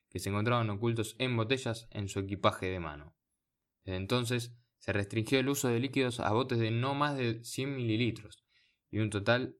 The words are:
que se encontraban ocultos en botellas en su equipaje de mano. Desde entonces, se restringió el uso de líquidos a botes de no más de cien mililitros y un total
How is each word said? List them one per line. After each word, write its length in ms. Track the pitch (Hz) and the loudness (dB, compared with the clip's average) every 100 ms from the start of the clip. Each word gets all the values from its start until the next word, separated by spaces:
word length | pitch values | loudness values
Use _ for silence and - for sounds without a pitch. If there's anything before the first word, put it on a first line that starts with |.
| _ | _
que 120 | 95 | -6
se 80 | 98 | -2
encontraban 420 | 101 113 120 110 | 0 2 2 2
ocultos 460 | 101 117 113 104 - | 0 0 0 -2 -2
en 180 | 127 117 | 0 2
botellas 520 | 110 131 123 113 - | 2 0 0 -6 -8
en 180 | 104 98 | -6 -4
su 120 | 101 | -2
equipaje 460 | 98 95 107 - 92 | -2 2 2 2 -2
de 120 | 92 | -2
mano. 380 | 80 73 76 - _ _ _ _ _ _ | -6 -8 -14 -20 _ _ _ _ _ _
Desde 120 | 95 92 | -6 -4
entonces, 600 | 98 123 120 120 120 - _ _ | 0 0 0 -2 -4 -12 _ _
se 140 | - | -2
restringió 480 | 101 101 110 110 135 | -2 0 -2 2 2
el 80 | 131 | 2
uso 180 | 139 127 | 2 2
de 140 | 117 | 2
líquidos 400 | 135 135 127 117 | 0 2 0 0
a 100 | - | 2
botes 300 | 110 131 117 | 2 2 0
de 100 | 110 | 2
no 240 | 117 135 | 2 0
más 220 | 139 147 135 | 0 0 0
de 260 | 120 - | 0 -2
cien 320 | - - 139 | -6 -6 -4
mililitros 680 | 135 117 110 120 104 - - _ _ _ _ _ | -2 0 2 2 -2 -10 -20 _ _ _ _ _
y 80 | 104 | -2
un 120 | 110 | 0
total 460 | 101 101 120 123 | 0 2 2 0